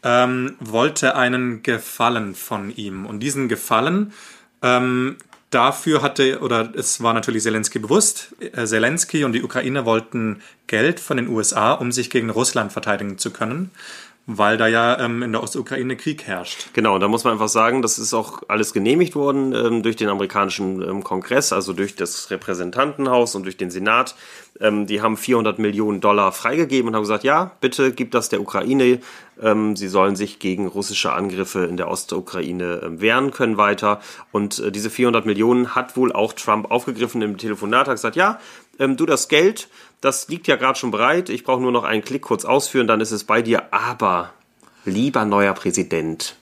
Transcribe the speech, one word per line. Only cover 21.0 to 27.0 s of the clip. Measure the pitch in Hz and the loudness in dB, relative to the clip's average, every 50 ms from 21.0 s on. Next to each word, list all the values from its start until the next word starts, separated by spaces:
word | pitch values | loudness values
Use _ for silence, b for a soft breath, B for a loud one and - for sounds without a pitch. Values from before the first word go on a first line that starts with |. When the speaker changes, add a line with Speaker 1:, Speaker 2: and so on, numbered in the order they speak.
| 98 | -6
Speaker 2:
Kongress, | - 92 92 92 - 123 139 143 - 92 | -4 -6 -6 -2 2 2 2 2 2 0
also | 98 92 92 | -2 -2 -4
durch | 87 85 101 98 - | -4 -4 -4 -4 -4
das | - 92 85 - - - - | -6 -6 -6 -6 -10 -8 -8
Repräsentantenhaus | 98 92 - - 95 87 90 90 87 123 139 151 143 143 139 131 127 123 120 113 - | -8 -8 -4 -6 -6 -4 -6 -6 -2 -2 -2 -2 -2 -4 0 2 4 4 4 2 -2
und | 101 92 | -6 -8
durch | 95 92 | -8 -6
den | - 98 90 | -6 -8 -6
Senat. | 87 95 95 107 113 123 131 - - B B B B B B B B - | -6 -2 0 2 2 2 2 -2 -6 B B B B B B B B 0
Ähm, | - 107 104 104 104 | 2 2 2 2 0
die | 95 104 101 | -2 -2 0
haben | 107 113 110 | 0 0 0
vierhundert | 101 - - 127 117 110 110 98 - | -2 0 2 2 2 2 0 0 0
Millionen | 110 104 98 101 110 107 104 92 | -2 0 0 0 0 0 0 2
Dollar | - 104 104 104 101 95 | 2 4 4 4 4 2
freigegeben | 92 - - 113 135 160 170 135 135 131 120 | 0 0 -2 0 0 0 0 2 2 2 2
und | 117 110 | 2 0
haben | 110 | -2